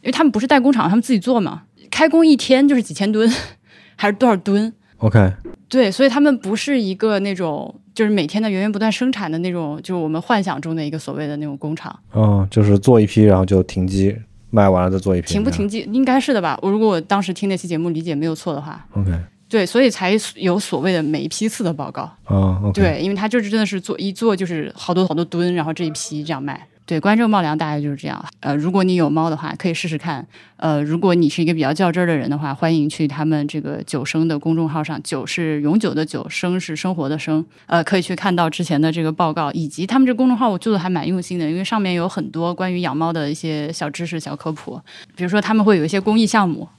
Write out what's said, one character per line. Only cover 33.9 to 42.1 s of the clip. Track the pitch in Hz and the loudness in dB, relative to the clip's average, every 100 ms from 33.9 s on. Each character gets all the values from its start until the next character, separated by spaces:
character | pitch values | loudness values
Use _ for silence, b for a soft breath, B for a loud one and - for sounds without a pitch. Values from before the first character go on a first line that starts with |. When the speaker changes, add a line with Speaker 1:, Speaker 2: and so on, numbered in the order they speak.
| 143 | -6
Speaker 1:
生 | - 160 165 | -4 -2 0
的 | 147 | -2
公 | 165 165 | -2 -2
众 | 160 | -2
号 | 156 | -4
上， | 151 151 | -6 -8
九 | - 170 | -6 -8
是 | 139 - 160 151 | -6 -4 -4 -2
永 | 147 202 | 0 2
久 | 208 | 0
的 | 139 | -2
九， | 156 - - | -4 -6 -8
生 | - 180 180 | -6 -4 -4
是 | 170 156 | -6 -6
生 | 185 170 | -4 -4
活 | 139 | -4
的 | 151 | -4
生。 | 160 156 156 b - | -2 -2 -4 b -2
呃， | 170 | 0
可 | 156 190 | 2 -2
以 | |
去 | 170 180 | -2 -4
看 | 196 175 | 0 0
到 | 165 | 0
之 | - | -2
前 | 170 147 | -2 2
的 | 160 | 0
这 | 165 | 0
个 | 156 | -4
报 | 156 165 | 0 -2
告， | 151 147 | 0 -4
以 | 160 151 | -4 -6
及 | - 190 | -6 -2
他 | 254 | 2
们 | 262 | 2
这 | |
个 | 247 | 4
公 | 254 | 2
众 | 240 | 2
号 | 240 | 0
我 | 185 | 0
做 | 226 | -2
的 | 202 | -2
还 | 180 | 0
蛮 | 180 151 | -2 -2
用 | 185 | -4
心 | 170 180 | -4 -4
的， | 156 | -4
因 | 170 | -4
为 | |
上 | 190 220 | -2 -2
面 | 190 | 0
有 | 175 | 0
很 | 175 | -2